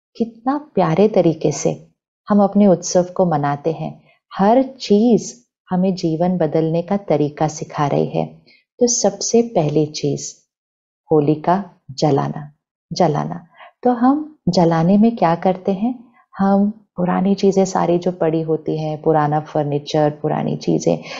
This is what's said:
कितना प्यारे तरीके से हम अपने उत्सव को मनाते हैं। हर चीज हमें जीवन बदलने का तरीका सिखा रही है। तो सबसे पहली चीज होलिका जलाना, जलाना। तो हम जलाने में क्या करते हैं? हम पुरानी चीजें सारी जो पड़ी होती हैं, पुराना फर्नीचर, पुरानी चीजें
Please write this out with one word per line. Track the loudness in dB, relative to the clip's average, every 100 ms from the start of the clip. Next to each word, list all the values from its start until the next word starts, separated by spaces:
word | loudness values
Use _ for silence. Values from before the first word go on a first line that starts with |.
| _ -8
कितना | -8 -6 -6 -6 -4 -2
प्यारे | 0 2 2
तरीके | 4 2 2 -2
से | -2 -4 -6 -12 _ _ _ 0
हम | 2
अपने | 2 4 4
उत्सव | 4 2 0
को | 0 0 0
मनाते | 0 -2 -4 -4
हैं। | -6 -8 -12 _ _ _ 0
हर | 2 4
चीज | 2 -4 2 4 4 2 0 -16 _ _ -6
हमें | -2 0 0
जीवन | -2 0 0 0
बदलने | 0 0 0 -2
का | -2 -4
तरीका | 0 0 0 -2 -4
सिखा | -4 -10 -4 -2
रही | 0 -2
है। | -2 -6 -8 _ _ _ -2
तो | 0
सबसे | 0 -2 -4 -2 0
पहली | 0 0 0 0 -2
चीज | -2 -4 -4 -8 -16 _ _ _ _ _ _ 0
होलिका | 2 2 0 0 -2 -2 _ -16
जलाना, | -2 0 2 -2 -8 -14 _ _ _ -10
जलाना। | -2 0 0 -4 -8 -16 _ -20 _
तो | -2
हम | 2 2 0 -4 -8 -2
जलाने | 2 2 2 4 4
में | 4 2
क्या | 0 0
करते | -2 -2 -2
हैं? | -4 -4 -6 -12 _ _ -2
हम | 0 2 0 -2 _ -6
पुरानी | -2 0 0 2
चीजें | 2 2 0
सारी | 0 0 0
जो | -2
पड़ी | -2 -2 0
होती | -2 -4 -4 -6
हैं, | -4 -4
पुराना | 0 2 2 0
फर्नीचर, | -2 -4 -2 -4 -2 0 0
पुरानी | 0 -4 -2 -4 -4
चीजें | -2 -2 0 -2 -4 -16